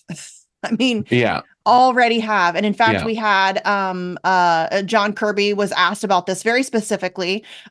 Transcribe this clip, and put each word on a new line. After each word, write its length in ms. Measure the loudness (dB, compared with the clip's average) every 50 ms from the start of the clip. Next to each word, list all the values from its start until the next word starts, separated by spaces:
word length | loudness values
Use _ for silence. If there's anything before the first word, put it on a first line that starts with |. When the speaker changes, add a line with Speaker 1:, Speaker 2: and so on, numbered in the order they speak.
| _ -16
Speaker 1:
<laughs> 540 | -16 -16 -16 -18 -20 -20 _ _ _ _ -8
I 100 | -6 -4
mean, 320 | -2 0 0 0 -2 -2 0
Speaker 2:
Yeah. 300 | 0 2 2 2 0 -2 -6 _ _ _ 0
Speaker 1:
already 520 | 2 4 6 6 4 4 4 2 2 2 0
have. 340 | 0 0 0 2 2 2 0
And 120 | 0 -2
in 80 | -2 0
fact, 260 | 2 2 2 2 0
Speaker 2:
Yeah. 40 | -2
Speaker 1:
we 80 | -2 -4
had, 520 | -2 0 0 2 2 2 2 0 0 0
um, 520 | 0 0 0 -2 -4 -4 -6 -6 -8 -8 -4 -2
uh, 580 | 0 2 4 4 4 2 2 0 0 -2 -2 -2
John 300 | 0 0 0 0 0 -2
Kirby 380 | -2 -2 -2 0 0 0 0 0
was 180 | 0 -2 -2 0
asked 320 | 0 0 0 0 -2 -2
about 220 | 0 0 0 0
this 160 | -2 -4 -4 -2
very 200 | 0 0 0 0
specifically. 840 | -2 -2 -4 -2 -2 -4 -4 -4 -6 -6 -6 -6 -4 -4 -6 -8 -12 -20 -20 -12 -4